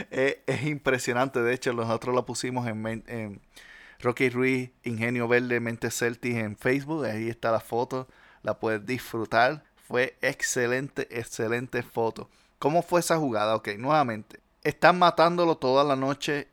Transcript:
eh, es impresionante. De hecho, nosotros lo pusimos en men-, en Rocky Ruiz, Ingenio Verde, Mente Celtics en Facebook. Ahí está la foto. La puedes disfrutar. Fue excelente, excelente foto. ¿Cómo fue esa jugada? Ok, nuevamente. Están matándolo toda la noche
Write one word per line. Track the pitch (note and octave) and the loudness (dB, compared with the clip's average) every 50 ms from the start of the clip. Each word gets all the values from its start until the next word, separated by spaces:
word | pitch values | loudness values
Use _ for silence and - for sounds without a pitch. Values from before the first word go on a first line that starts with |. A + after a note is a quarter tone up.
| - - | -10 -6
eh, | - C3 C3 C#3 - - - | -2 0 0 0 0 -2 -4
es | - C3 A2 C3+ | -4 -4 -2 -2
impresionante. | D3+ D3+ C#3 - C3+ B2+ A#2+ - B2+ A#2+ B2 C3+ C3+ - B2 | -4 -4 -2 0 0 0 2 0 -2 0 0 0 0 0 0
De | A#2 A#2+ B2 | 0 0 0
hecho, | A#2+ - C3 | 0 -2 -4
nosotros | B2 A#2 A2+ A2+ A2 G#2+ - B2 B2 | -2 -2 -2 -2 -2 -2 -2 0 0
lo | B2+ A#2 | 0 0
pusimos | - A#2 - - B2+ B2+ B2+ A#2+ | -2 -8 -8 -6 -4 -4 -4 -4
en | A#2 G#2+ A2 | -4 -6 -6
men-, | A2 A2 A2+ A2 - | -6 -6 -8 -8 -10
en | - A#2+ A2+ A2 G#2 G2 - _ _ _ - - - - - - - - _ | -10 -10 -10 -8 -10 -12 -16 _ _ _ -20 -20 -20 -20 -20 -20 -20 -18 _
Rocky | - B2 A#2+ - C3+ B2 | -2 -2 0 2 0 0
Ruiz, | A#2+ B2 B2+ C3 C3 B2+ B2+ B2 _ _ | 2 2 2 2 2 0 -2 -6 _ _
Ingenio | - A#2+ A#2 A2 A#2 A#2+ B2 A#2+ A#2+ A#2 | -8 -8 -4 -2 -2 -2 0 -2 2 4
Verde, | B2 B2 B2+ A#2+ A#2+ A#2 | 4 2 4 2 0 0
Mente | A#2 A#2 A#2 A2+ - A2+ | 0 -2 -6 -4 -6 -6
Celtics | - - A#2+ A#2 A#2+ - - A#2+ A#2+ | -2 -2 -2 -2 -2 -2 -4 -4 -2
en | A#2 A2 G#2+ G#2 | -2 -4 -4 -6
Facebook. | - - B2+ B2+ C#3 C#3 D3 D#3+ D#3 B2+ | -4 0 0 0 0 0 -4 -6 -4 -4
Ahí | G#2+ G#2+ A2 A2+ A2+ | -4 -4 -4 -4 -6
está | A#2 - - A#2 | -6 -4 -2 0
la | A2+ G#2+ | 0 0
foto. | - - A#2 A#2 B2 - C3 B2+ B2+ - _ _ - - - _ | -2 -2 -4 -4 -2 -2 -4 -8 -8 -10 _ _ -20 -20 -20 _
La | - A2 G#2 - | -6 -6 -6 -2
puedes | A2+ A2+ A2 G#2 G2+ | 0 -2 -2 -2 -2
disfrutar. | A2 B2+ A#2+ - - - A2+ G#2+ - A#2 A2+ B2 C3+ D3+ D3+ _ _ _ _ _ | -4 -6 -6 -6 -8 -6 -6 -4 0 4 4 4 4 2 -2 _ _ _ _ _
Fue | - - B2 C3 - - - | -4 0 0 0 -2 -4 -4
excelente, | - C3 C#3 - - - - C3 A#2+ A#2 B2 C3 C#3+ C3+ - C#3 - - A2+ A#2+ | -2 -2 -2 -2 -6 -4 -2 0 0 0 0 -2 -4 -6 -8 -8 -8 -6 -6 -10
excelente | A2+ - - - A#2 A2 A#2 B2 C3 B2 - A#2+ | -8 -8 -6 -4 -4 -2 -2 -4 -6 -6 -6 -8
foto. | A#2+ - - A#2+ A2+ A2 - - - - _ _ _ _ _ - | -8 -6 -4 -2 -2 -2 -2 -6 -16 -16 _ _ _ _ _ -2
¿Cómo | - C#3 D#3+ F3 | -2 2 2 2
fue | E3 - F3 F3 | 0 2 0 2
esa | E3 - E3+ D#3+ | 2 2 0 0
jugada? | D3+ B2+ G#2+ G#2 G#2+ A2 A2+ | 0 0 0 0 0 2 0
Ok, | G#2+ - A2 G2+ G#2 | 0 -2 -4 -8 -6
nuevamente. | B2 C#3 D#3 D3+ C#3 A#2+ A2 G#2+ - _ - - _ _ _ _ | -2 0 2 2 2 0 -2 -8 -10 _ -20 -20 _ _ _ _
Están | - D3+ - - - E3 F3+ F3+ | -4 -4 -2 6 6 6 6 8
matándolo | F3+ E3+ E3+ - D#3+ E3+ F3 F3 F3 E3 D#3 | 6 4 6 6 4 4 4 2 2 2 2
toda | - - B2+ C3 C#3 C#3+ | 2 2 4 4 4 4
la | D3 C3+ | 4 2
noche | C3 C3+ C#3 C#3+ - - D#3+ D3 D3 - _ | 0 0 -2 -2 -4 -4 -4 -4 -4 -6 _